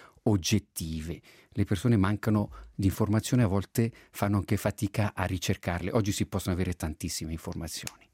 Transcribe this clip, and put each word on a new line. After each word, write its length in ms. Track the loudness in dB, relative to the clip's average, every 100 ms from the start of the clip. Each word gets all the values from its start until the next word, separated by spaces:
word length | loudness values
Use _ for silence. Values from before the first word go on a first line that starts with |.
| -10 _
oggettive. 1000 | 2 2 4 0 0 -4 -4 -4 -6 -10 -12 -20 _
Le 140 | -2 0
persone 320 | 2 4 4
mancano 520 | 4 2 2 2 0 -6 -12
di 140 | 0 2
informazioni, 560 | 2 2 2 2 4
a 40 | 4
volte 440 | 2 0 0 -2 -2 -16
fanno 280 | -4 0 0
anche 200 | 2 0
fatica 560 | 0 -2 -2 0 -2
a 120 | -2 -4
ricercarle. 680 | -4 -2 -2 -2 -4 0
Oggi 200 | 0 0
si 140 | 0 -2
possono 300 | -4 -2 -2
avere 180 | -2
tantissime 580 | -4 -6 -6 -8 -6 -8
informazioni. 800 | -8 -8 -8 -8 -10 -12 -14 _